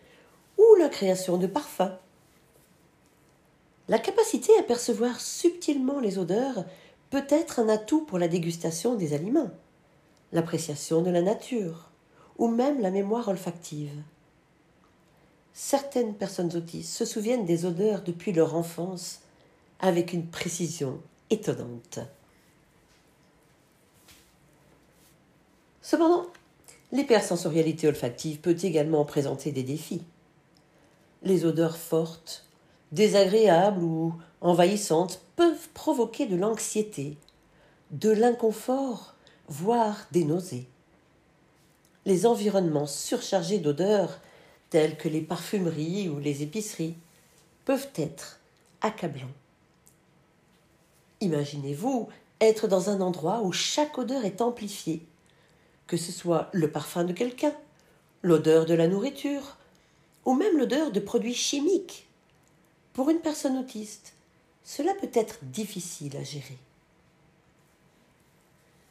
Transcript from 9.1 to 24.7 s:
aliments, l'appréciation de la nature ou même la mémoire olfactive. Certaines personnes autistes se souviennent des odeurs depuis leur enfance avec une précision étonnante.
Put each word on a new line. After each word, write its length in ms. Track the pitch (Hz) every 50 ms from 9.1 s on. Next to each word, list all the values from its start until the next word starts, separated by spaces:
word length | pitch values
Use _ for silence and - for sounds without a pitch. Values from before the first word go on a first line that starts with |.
| 147
aliments, 380 | 143 170 214 269 330 262 180 - - _ _ _ _ _ _ _ _ _ _ _ _ _ _
l'appréciation 680 | - 165 165 165 165 160 - - 147 - - - 165 165
de 100 | 175 185
la 100 | 175 175
nature 720 | 175 190 233 233 - - 254 226 190 165 165 165 - - _ _ _ _ _ _ - - - -
ou 100 | 226 233
même 340 | 226 233 254 285 294 269
la 100 | 208 185
mémoire 360 | 190 202 196 202 220 240 226 202
olfactive. 640 | 190 170 - 175 170 - - - 156 151 147 143 147 147 151 151 _ _ _ _ _ _ _ _ _ _ _ _ _ _ _ _ _ _ _ _ _ _ _ _ _ _ _ _ -
Certaines 640 | - - - 285 269 277 - - 247 240 214 208
personnes 400 | - 196 185 - - 175 165 175
autistes 380 | 170 170 - - 160 165 - -
se 120 | - 233
souviennent 400 | 214 - 226 202 226 254 240 202
des 200 | 165 170 165 170
odeurs 360 | 185 165 170 208 220 208 196
depuis 300 | 202 180 170 - - 214
leur 240 | 175 160 160 156 151
enfance 640 | 170 165 - - - 170 190 185 175 - - - - _ _ _ _ _ _ _ _ _ _ _ -
avec 340 | 190 190 175 175 170 - 180
une 120 | 170 -
précision 760 | - - - - 175 - - 175 156 - - 143 127 - - - - _ _ _ -
étonnante. 720 | 220 208 - 156 131 - 117 120 120 117 - _ - 123 120 - - _ _ _ _ _ _ _ _ _ _ _ _ _ _ _ _ _ _ _ _ _ _ _ _ _ _ _ _ _ _ _ _ _ _ _ _ _ _ - - - _ _ _ _ _ _ _ _ _ _